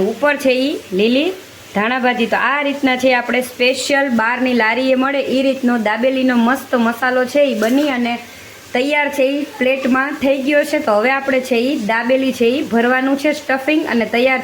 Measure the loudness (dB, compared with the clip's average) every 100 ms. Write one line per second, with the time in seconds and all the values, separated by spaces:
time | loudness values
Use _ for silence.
0 | -2 0 0 0 0 2 0 -4 -4 0
1 | 2 2 0 -4 -14 -20 -8 -2 -2 0
2 | 0 0 0 0 0 0 -2 -2 -2 0
3 | 2 0 0 -4 -4 -2 0 0 0 0
4 | 0 0 0 0 0 2 2 0 0 0
5 | 0 -2 -2 0 0 0 0 0 0 0
6 | 0 0 2 2 2 0 -2 0 0 0
7 | -2 0 0 2 2 2 0 2 0 0
8 | -2 -4 -10 -18 -20 -20 -6 -2 0 0
9 | 0 2 0 0 -4 -2 0 0 2 0
10 | 0 -2 0 0 2 2 2 0 2 2
11 | 2 0 0 -2 0 0 0 -2 0 -2
12 | 2 2 0 0 0 0 0 0 2 2
13 | 0 0 0 -2 -2 -4 0 0 0 -2
14 | 0 0 0 0